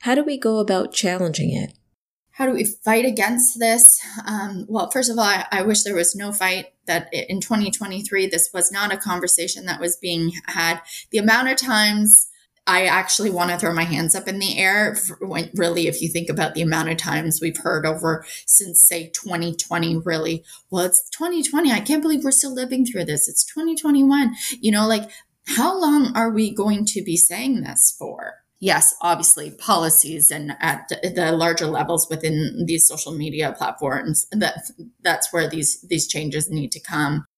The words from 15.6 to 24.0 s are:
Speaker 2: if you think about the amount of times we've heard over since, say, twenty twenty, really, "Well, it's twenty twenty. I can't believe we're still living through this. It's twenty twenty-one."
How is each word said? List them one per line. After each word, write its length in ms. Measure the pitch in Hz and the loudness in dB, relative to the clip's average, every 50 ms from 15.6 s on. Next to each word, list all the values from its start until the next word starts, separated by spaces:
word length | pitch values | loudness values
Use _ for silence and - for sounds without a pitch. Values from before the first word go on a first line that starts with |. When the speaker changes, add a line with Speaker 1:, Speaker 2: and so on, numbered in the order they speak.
| 180 170 170 175 165 | 0 2 2 0 0
Speaker 2:
if 160 | 151 151 - - | 0 -2 -2 -4
you 80 | 165 | -4
think 180 | - 170 170 170 | -4 -4 -4 -2
about 260 | 156 156 165 156 - | -2 -2 -2 -2 -2
the 60 | - | -2
amount 300 | 165 160 156 160 160 160 | 0 0 0 0 0 -2
of 80 | 165 165 | -2 -4
times 420 | - 170 151 151 160 165 156 - | -4 -4 -2 -2 -2 -2 -2 -2
we've 160 | - 165 160 | -2 -4 -4
heard 300 | - - - - 156 151 | -4 -4 -2 -2 0 0
over 400 | 160 160 160 165 165 160 160 160 - - - - | -2 -2 0 0 -2 -2 -2 -6 -12 -16 -14 0
since, 380 | - - - 202 185 170 - - | 6 6 6 6 4 2 4 4
say, 280 | - 180 170 165 160 _ | 4 4 0 -6 -8 _
twenty 440 | - - 208 180 170 170 170 165 | -12 -8 -6 -4 -2 -2 -2 -4
twenty, 400 | 170 - - 170 170 165 165 165 | -6 -6 -4 -2 0 0 0 0
really, 480 | 160 165 180 165 160 156 165 165 160 - - - - _ _ | -2 -2 -2 -2 0 0 -2 -4 -4 -8 -14 -20 -20 _ _
"Well, 160 | - 185 175 | -2 0 0
it's 240 | 185 180 - - - | 2 2 0 0 -2
twenty 340 | - - 311 349 359 339 294 | -8 -6 -4 -2 -2 -2 -4
twenty. 300 | - - 294 339 285 233 | -2 0 2 4 4 2
I 80 | 208 | 2
can't 220 | 214 - 294 311 294 | 2 0 0 2 2
believe 200 | 320 302 277 - | 2 0 2 2
we're 100 | 277 262 | 2 2
still 220 | - - 277 254 | 2 2 0 -4
living 300 | 254 254 254 262 254 262 | -6 -4 -4 0 0 0
through 220 | 233 240 196 170 | 0 0 -4 -2
this. 240 | 165 156 175 - - | -2 0 -2 -2 -2
It's 160 | - - - | 0 -2 -2
twenty 280 | - - - 311 330 330 | -2 -2 -4 -2 -2 -2
twenty-one." 600 | 311 - 311 285 277 | -2 0 2 4 6